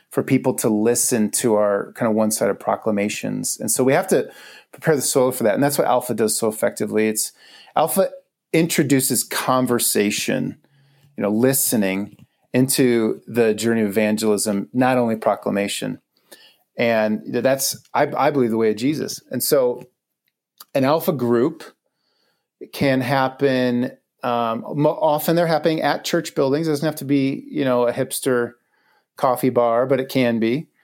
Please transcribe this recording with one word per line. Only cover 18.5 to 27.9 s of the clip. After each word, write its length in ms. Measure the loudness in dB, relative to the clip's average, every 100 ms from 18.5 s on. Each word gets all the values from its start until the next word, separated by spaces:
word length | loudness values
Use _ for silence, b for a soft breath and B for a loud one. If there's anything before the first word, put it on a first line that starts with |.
the 80 | 2
way 120 | 0
of 60 | 0
Jesus. 460 | -2 -2 -6 -10 -10
And 120 | -6
so 400 | 0 2 2 -2 -10 _ _ _ _ _ _ _ -6
an 100 | 0
Alpha 280 | 2 2 0
group 520 | -2 2 2 2 -2 -16 _ _ _ _ _ _ _ _ _ -16
can 280 | -2 0 0
happen. 960 | 0 0 0 0 0 2 0 0 -2 -8 _ _
Um, 400 | -4 -2 -2 -4 -6
mo-, 240 | 0 0 2
often 360 | 0 0 0 0
they're 100 | 2
happening 340 | 2 0 0
at 240 | 0 -2
church 300 | -2 -4 -2
buildings. 340 | -2 0 0 0
It 40 |
doesn't 140 | -2 -2
have 100 | -4
to 100 | -2
be, 400 | 0 0 -4 -8
you 140 | -4
know, 220 | 0 2
a 80 | 2